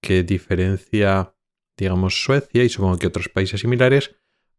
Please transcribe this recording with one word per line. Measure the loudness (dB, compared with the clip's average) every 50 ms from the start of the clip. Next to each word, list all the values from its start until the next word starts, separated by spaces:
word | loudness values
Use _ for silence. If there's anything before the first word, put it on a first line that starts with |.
que | -2 0 0 0
diferencia, | 2 0 -2 -4 -2 -4 -2 -2 0 0 -2 -4 -4 -4 0 0 2 2 2 0 -2 -6 _ _ _ _ _ _ _ _ _
digamos, | -4 -2 0 0 0 0 0 -2 -2
Suecia | -2 0 0 0 0 _ 0 2
y | 2 2
supongo | 0 0 0 0 0 0
que | -2 -4
otros | -4 -4 -8 -6
países | -4 -4 -4 -4 -4 -4
similares | -2 -2 0 2 2 4 2 2 0 -4 _ _ _ _ _ _ _ _ _